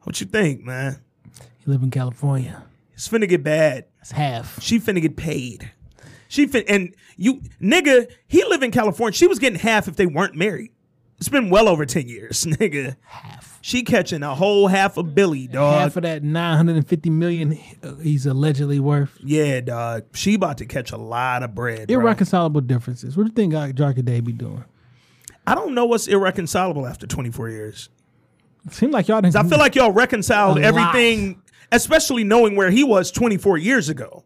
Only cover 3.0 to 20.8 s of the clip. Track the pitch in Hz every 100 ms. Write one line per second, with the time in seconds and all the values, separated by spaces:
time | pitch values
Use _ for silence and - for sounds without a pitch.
3 | - 226 202 175 143 156 156 127 - _
4 | - - 147 120 117 - - 226 226 185
5 | 160 - 160 151 123 - - _ - _
6 | - - _ - 285 254 202 202 180 _
7 | _ - 190 269 - - 185 320 294 254
8 | 233 - _ 330 494 339 262 240 214 -
9 | 226 - 349 311 262 180 220 220 202 165
10 | 185 147 190 147 202 170 220 _ _ _
11 | _ _ - 285 220 185 220 165 147 170
12 | 123 117 110 110 165 151 220 143 135 139
13 | _ - - - - - - 247 240 226
14 | 180 165 143 135 190 202 196 190 196 190
15 | 170 147 196 143 127 127 143 147 147 147
16 | 170 156 147 160 170 156 170 160 147 170
17 | 165 160 175 170 151 151 - - 139 139
18 | 156 147 135 131 151 139 143 143 139 147
19 | 139 _ 135 151 151 131 123 117 117 113
20 | 110 - 196 214 180 131 107 139